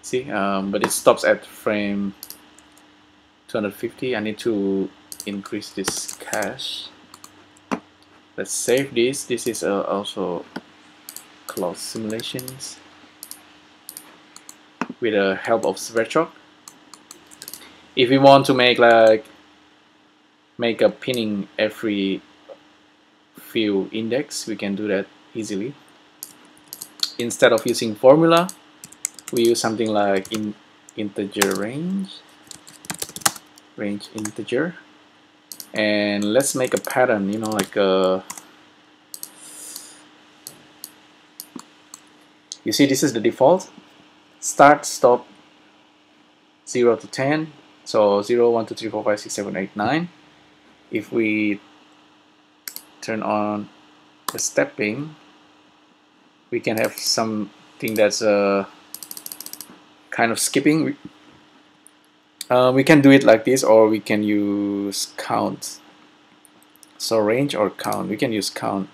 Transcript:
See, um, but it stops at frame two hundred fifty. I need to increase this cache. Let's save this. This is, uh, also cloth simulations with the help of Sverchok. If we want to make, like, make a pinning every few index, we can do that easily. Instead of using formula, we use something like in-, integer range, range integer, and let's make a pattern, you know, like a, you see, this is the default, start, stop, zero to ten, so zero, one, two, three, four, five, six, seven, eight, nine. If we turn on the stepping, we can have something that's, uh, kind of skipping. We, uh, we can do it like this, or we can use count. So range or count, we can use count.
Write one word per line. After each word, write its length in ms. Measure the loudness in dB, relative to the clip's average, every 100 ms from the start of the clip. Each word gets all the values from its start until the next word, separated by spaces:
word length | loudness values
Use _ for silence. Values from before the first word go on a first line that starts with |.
See, 260 | -4 -6 -4
um, 440 | -2 -2 -2 -2
but 100 | -4
it 80 | -4
stops 320 | 2 4 4
at 240 | 2 0 -2
frame 680 | -8 -4 -4 -4 -4 -6 -8 -20 -20 -20 -20 _ _ _ _ _ _ _ _ _
two 120 | -6
hundred 160 | -6
fifty. 420 | -6 -10 -6 -4 -4
I 40 |
need 180 | -4 -4
to 520 | -2 -2 0 -2 -4 -10 _ -14
increase 460 | -10 -10 -8 -10 -10
this 440 | -8 -6 -6 -10
cache. 760 | -14 -6 -4 -4 -8 -12 -12 -14 -20 -20 -20 -20 -20 -20 _ _ -10 _ _ _ _ _ -12
Let's 140 | -8
save 420 | -6 0 0 0
this. 320 | 0 0 -2
This 220 | -6 -4 -4
is, 160 | -4
uh, 200 | -2 -2
also 640 | -2 -4 -6 -6 -6 -6 -10 -16 -16 -20 -20 -20 -20 -20 -20 -20 -16
cloth 320 | -8 -6 -6
simulations 1000 | -12 -10 -8 -8 -8 -10 -12 -14 -16 -18 -20 -20 -20 _ -20 -20 -20 -20 _ _ -20 -20 -20 -20 -20 -20 -20 -20 -20 _ -10 -4
with 140 | 0
the 240 | 2 2 0
help 280 | 0 0
of 120 | 0 -4
Sverchok. 540 | -4 -4 0 0 -2 -6 -20 _ -20 -20 -20 -20 _ -20 -20 -20 -20 -20 -20 -20 -10
If 140 | 0 2
we 100 | 6
want 280 | 10 8 6
to 80 |
make, 240 | 4 4 6
like, 480 | 8 8 8 6 0 -20 _ _ _ _ _ _ _ _ _ _ _ -4
make 240 | -2 2
a 80 | 2
pinning 600 | 2 -4 -2 -2 -4 -6 -2
every 640 | -2 -2 -4 0 -2 -2 -8 _ -20 -20 _ _ _ _ _ _ _ -20
few 520 | -6 -2 0 0 -2
index, 540 | -6 -4 -4 -4 -10 -8
we 100 | -8
can 180 | -6
do 140 | -6 -2
that 180 | -4 -4 -14 _
easily. 400 | -10 -8 -6 -8 -12 -20 _ _ _ -20 -20 -20 -20 _ -20 -20 -12 -12 -8
Instead 340 | -8 2 4
of 140 | 4 0
using 280 | -2 -4
formula, 540 | 4 6 8 6 4 2 -8 -20 _ -20 -14 -14 -14 -6
we 160 | 2 2
use 120 | 2
something 280 | 0 -2 0
like 440 | 2 2 0 -2
in-, 220 | -6 -6 -10 _ _ -20 -10
integer 580 | -8 -6 -8 -2 -2
range, 640 | 0 -4 -6 -6 -6 -8 -14 -20 -20 -20 -20 -20 -20 -18 -14 -12 -6 -6 -6 -20 -20 _ -8
range 320 | -6 -6 -10
integer, 640 | -10 -8 -8 -4 -2 -2 -6 -20 -20 _ _ _ _ _ -18 -10
and 580 | -2 0 0 0 -2 0
let's 220 | 0 0
make 200 | -2 -2
a 60 | -2
pattern, 520 | -4 0 2 2 -2
you 60 | -4
know, 120 | -4
like 260 | -4 -4 0
a, 480 | 2 2 2 0 -4 -18 -20 -20 -20 _ _ _ _ -20 -18 -20 -20 -20 -18 -18 -18 -20 -20 -20 -20 _ -20 -20 -20 -20 -20 -20 _ _ _ _ -20 -20 -20 _ _ -20 _ _ _ _ _ -10
you 80 | -6
see, 140 | 2 2
this 160 | 4
is 100 | 0
the 80 | 0
default, 500 | -2 4 4 4 0 -20 -20 -20 _ _ _ _
start, 440 | -10 6 8 8
stop, 420 | 0 2 4 4 -2 -20 _ _ _ _ _ _ _ _ _ _ _ _ -8
zero 300 | 2 2 2
to 100 | -4
ten, 460 | -4 -2 -2 -4 -12 -20 _
so 380 | -4 2 4 2
zero, 280 | 0 2 4
one, 160 | 2 -2
two, 80 |
three, 160 | -8 -8
four, 140 | -4
five, 160 | -2 -4
six, 140 | -6
seven, 220 | -8 -6 -6
eight, 200 | -8 -4
nine. 320 | -2 -2 -4 -12 -20 _ _ _ _ _ _
If 220 | -8 -4
we 480 | -2 -2 0 -2 -4 -8 -20 _ _ _ _ _ _ _ _ -18 -18 -20 -16
turn 220 | -8 -6
on 460 | -2 -2 -2 -4 -8 -18 -20 _ _ _ -12
the 80 | -8
stepping, 720 | -4 -2 -2 -4 -6 -4 -10 -14 -20 _ _ _ _ _ _ _ _ _ _ _ _
we 80 | -6
can 200 | -4 -2
have 160 | -2
something 1000 | -4 -4 -2 -2 -4 -8 -12 -20 -10 -6
that's, 280 | 2 2 2
uh, 440 | 2 2 2 0 -2 -14 -20 -20 -16 -18 -18 -18 -18 -18 -20 -20 _ _ _
kind 220 | -2 -2
of 80 | 0
skipping. 440 | -2 0 2 0
We, 120 | -2 -6 -16 _ -20 -20 _ _ _ _ _ _ _ _ _ _ 0
uh, 220 | 4 4
we 100 | 4
can 180 | 6 8
do 100 | 10
it 120 | 8
like 220 | 8 6
this, 180 | 6 2
or 260 | 6 6 6
we 120 | 2
can 220 | -2 -2
use 880 | 0 0 0 -2 -2 -4 -6 -6 -10 -10
count. 640 | -6 -4 -4 -6 -14 -16 -20 _ _ _ _ _ _ _ _ _ -20 _
So 200 | -2 0
range 360 | 2 2 0
or 160 | 0 -2
count, 380 | -2 -8 -6 -6
we 80 | -4
can 160 | -2
use 180 | -2 -6
count. 380 | -6 -6 -6 -8